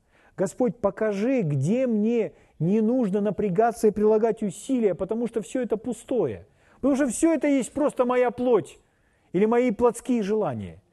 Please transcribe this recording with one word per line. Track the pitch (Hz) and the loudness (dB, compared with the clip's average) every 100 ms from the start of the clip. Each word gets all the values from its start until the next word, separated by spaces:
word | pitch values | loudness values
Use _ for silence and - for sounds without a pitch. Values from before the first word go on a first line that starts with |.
| _ _ _ - | _ _ _ -4
Господь, | 190 - 247 - | -4 0 -2 0
покажи, | 196 190 220 196 233 269 | -2 0 -2 0 0 0
где | 165 143 143 240 262 | 0 0 0 0 0
мне | 220 214 240 175 - _ - | 0 0 0 -2 -6 _ -4
не | 160 214 | 0 2
нужно | 220 262 214 208 | 2 2 0 0
напрягаться | 208 190 202 175 233 226 214 | -2 -2 -2 2 0 2 0
и | |
прилагать | 202 214 220 226 220 | 2 2 4 2 -2
усилия, | 208 - - 262 214 | -4 -6 -4 0 0
потому | 165 185 226 240 | -2 -4 -4 -4
что | 226 | -6
всё | 196 262 | -6 -6
это | 247 220 | -4 -4
пустое. | 254 220 - 254 147 92 - _ _ _ | -6 -10 -4 -2 -2 -4 -14 _ _ _
Потому | 262 262 | 0 0
что | 285 | 0
всё | - 330 | 0 0
это | 320 294 | 2 2
есть | 277 220 | 0 -2
просто | - 285 - 247 | -2 -2 0 0
моя | 247 247 | 2 0
плоть | 247 247 214 - - _ _ _ _ _ | 0 2 2 0 -12 _ _ _ _ _
или | 175 220 | 0 2
мои | 240 254 | 2 2
плотские | 202 240 - - 240 | 2 0 0 -2 -2
желания. | 190 214 175 117 95 82 _ | 0 -2 -2 -4 -10 -14 _